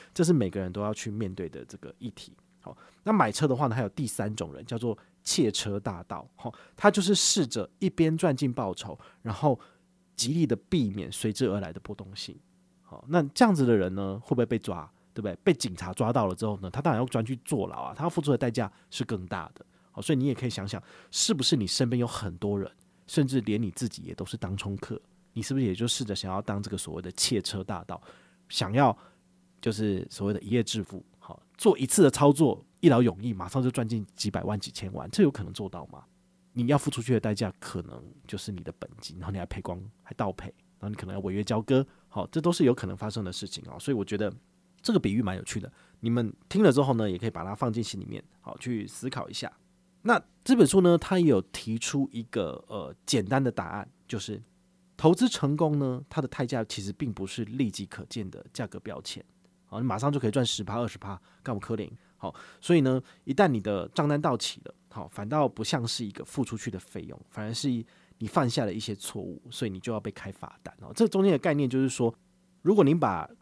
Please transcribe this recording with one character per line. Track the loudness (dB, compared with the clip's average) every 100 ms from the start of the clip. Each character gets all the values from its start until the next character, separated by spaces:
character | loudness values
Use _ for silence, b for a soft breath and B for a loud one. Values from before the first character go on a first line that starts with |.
| B
这 | 2
是 | 4
每 | 4 2
个 | -2
人 | -4
都 | -4
要 | -4
去 | -4 -6
面 | -6 -6
对 | -6 -8
的 | -10 -16
这 | -16
个 | -18 -14
议 | -14
题。 | -12 -18 -20 _ _
好， | -20 -20 b b
那 | 0
买 | 4 4
车 | 2 2
的 | 2
话 | 0
呢， | 0
还 |
有 | -2
第 | -4 -4
三 | -2 -4 -4
种 | -8
人， | -10 -8
叫 | -4
做 | -4 -4 b _
窃 | -2 2 2
车 | 2 -4 -4
大 | -4 -8
盗。 | -10 -12 -12 -14
好， | -14 B B 4
他 | 4
就 | 6
是 | 4 4
试 | 4 2 0
着 | -2 -6 _
一 | -2
边 | 2 2 4
赚 | 2 2
进 | 0
报 | 0 -4
酬， | -6 -10 -14 B B
然 | -8
后 | 0 2 2 B B B _ _ -6
极 | -2
力 | 2 2
的 |
避 | 0 0 0 2
免 | -2 -8
随 | -4 -4
之 | 0 0
而 | 0
来 | -4
的 | -8
波 | -12 -14
动 | -14
性。 | -14 -14 -16 _ _ _ _
好， | _ -18 0
那 | 0 2
这 | 4 6
样 | 6
子 | 6
的 |
人 | 6 4 -2
呢， | -4 -6
会 | -2
不 | 2
会 | 2
被 | 0
抓？ | -4 -8 -10 b b
对 | -8
不 | -6
对？ | 0
被 | 0
警 | 2 -2
察 | -6 -8
抓 | -2 2
到 | 2 2
了 | 0
之 | -2
后 | -2
呢， | -6
他 | -2
当 | 0
然 | 0
要 | 0
钻 | -2
去 | -2 -6 -4
坐 | -2 -2
牢 | -4
啊， | -8 -4
他 |
要 | -4
付 | -2
出 | 2
的 | 2
代 | 2
价 | 0 -4 b b
是 | -8 -4
更 | -4 -6
大 | -8 -10 -16
的。 | -20 b b
好， | -8
所 | 0
以 | 2
你 | 2
也 | 0
可 | -4
以 |
想 | -4 -6
想， | -8 B B B
是 | -2 0
不 | 2
是 | 2 2
你 | 0
身 | 0 0
边 | 2
有 | -2
很 | -4 -8 -4
多 | -2 -2
人， | -4 -10 b b -2
甚 | 0 2
至 | 2
连 | 0 0
你 | -2
自 | -4 -6
己 | -6
也 | -12
都 | -10 -10
是 | -8
当 | -6 -6
冲 | -6 -8
客， | -8 -12 -12 _ _
你 | -10
是 | -4
不 | 0
是 | 0
也 |
就 | 0 0
试 | 0
着 | -2
想 | -4 -4
要 | -4
当 | -4 -6
这 | -4
个 | -6
所 | -8
谓 | -10
的 | -10
窃 | -4 0 0
车 | -2 -6
大 | -6 -8 -8
盗， | -14 B B B B _
想 | -6 0
要 | 4 4 2 b b _ _ _ _
就 | -4
是 | -2 0 -2 -4
所 | -4 -4
谓 |
的 | -4
一 | 0
夜 | 0
致 | 2 -2
富， | -6 -10 -16 _
好， | -20 -20 _ 2
做 | 4 4
一 | 2
次 | 6
的 | 6
操 | 8 6
作 | 6 4 2 -8 _
一 | 6
劳 | 8
永 | 6 2
逸， | -4
马 | -6 -4
上 | 0
就 | 0
赚 | 0 -2
进 | -2 -6 -6
几 | -4
百 | -2
万、 | -2 -4
几 | -6
千 | -10 -10
万， | -10 -4
这 | 4
有 | 4
可 | 4
能 | -6
做 | -8 -10
到 | -10 -14
吗？ | -18 -20 _ _ _ _
你 | -2 4
要 | 4
付 | 4
出 | -2
去 | 2
的 | 2
代 | 2
价 | 0 -2 -4
可 | -10 -8
能 | -8 -14 -18 -20 -12
就 | -10
是 | -8
你 | -10
的 | -10 -14
本 | -16 -14
金， | -16 -10
然 | -8
后 |
你 | -6
还 | -6
赔 | -8
光， | -8 -10 -12 -18
还 | -14
倒 | -6 -4
赔， | -4 -12 -16 _ _
然 |
后 | -10
你 | -8
可 | -8
能 | -6
要 |
违 | -2
约 | -2
交 | 0 0
割， | 4 2 2 b b
好， | -8 -4
这 | 0
都 | 0
是 | 4
有 | 4 4
可 | -2
能 | -6
发 | -6
生 | -6
的 | -6
事 | -8 -10
情 | -12 -12
哦。 | -10
所 | -4
以 | -2
我 | -2
觉 | -2
得 | -2 -4 _ _ _ _
这 | 0
个 | 2
比 | 2
喻 | 2
蛮 | 0 -4
有 |
趣 | -6 -8
的， | -8 b b b
你 | 0
们 | 2 0 -4 _
听 | 6
了 | 6
之 | 8
后 | 4
呢， | 4 2
也 | 0
可 | -4
以 |
把 | -4
它 | -6 -2
放 | -2
进 | -2
心 | -4 -8
里 | -10
面， | -12 -14 _
好， | -16 -12
去 | -6 -6 -8
思 | -10 -8
考 | -8 -8
一 |
下。 | -10 -10 -14 _ _ _ _
那 | 2 2 0 _ 4
这 | 8
本 | 8
书 | 8
呢， | 8 6
它 | 4 4
也 | 6
有 | 6
提 | 2 -6 -6 -4
出 | -2 -2 -2
一 | -4
个， | -6 -4 -4 -6 -12
呃， | -10 -10 -12 -2
简 | 0
单 | 2 2
的 | 2
答 | -2 -6
案， | -8 -10 _ -10
就 | -8
是 | -8 -12 -14 _ _ _ _ 4
投 | 6
资 | 6 4
成 | 2 0 2
功 | 2 2
呢， | 0 -2 -6
它 | -6
的 | -4
代 | -4 -2
价 | -2
其 | -4 -6
实 | -8
并 | -6 -6
不 | -4 -6
是 | -6
立 | -6 -2 -2
即 | -2 -10
可 | -12 -12
见 | -10 -10
的 | -12 -14
价 | -10 -10
格 | -10
标 | -12 -12
签， | -12 -14 -16 _ _ _ _
好， | -6
你 | -4
马 | 0
上 | 0
就 | 0
可 | 0
以 |
赚 | 2 0
十 | -2
趴、 | -4 -4
二 | -4
十 | -6
趴， | -12 -12 b b
干 | -8
嘛 | -8
可 | -4 -6
怜？ | -6 -12 b b
好， | -12 B B B
所 | 4
以 | 4
呢， | 6 2 b b -2
一 |
旦 | 4 4
你 | 4
的 | 0 -2 -2
账 | 0 2
单 | 2
到 | 2 0
期 | -2 -8
了， | -16 -20 _
好， | -14 -12
反 | -10 -2
倒 | 0 0
不 | 0 -2
像 | -2 -2
是 | -4 -6
一 |
个 | -8
付 | -8 -4 -4
出 | -4
去 | -6
的 | -8
费 | -10 -12
用， | -12 -14 -14
反 | -10 -6
而 |
是 | -4 -2 -2 -4 b b _
你 | -2
犯 | 2 2
下 | 2
了 | -2
一 | -2
些 | -6 -8
错 | -10 -10
误， | -10 -12 -14
所 | -8 -6
以 |
你 | -6
就 | -6
要 | -6
被 | -6
开 | -10 -12
罚 | -14 -16 -18
单 | -20 -18
哦。 | -12 2
这 | 2
中 | 6
间 | 4
的 | 4
概 | 2
念 | 2 2
就 | 2
是 | 2
说， | 2 0 0 _ _ _ _
如 | 4
果 | 6 6
你 | 6
把 | 2 0 -6 -10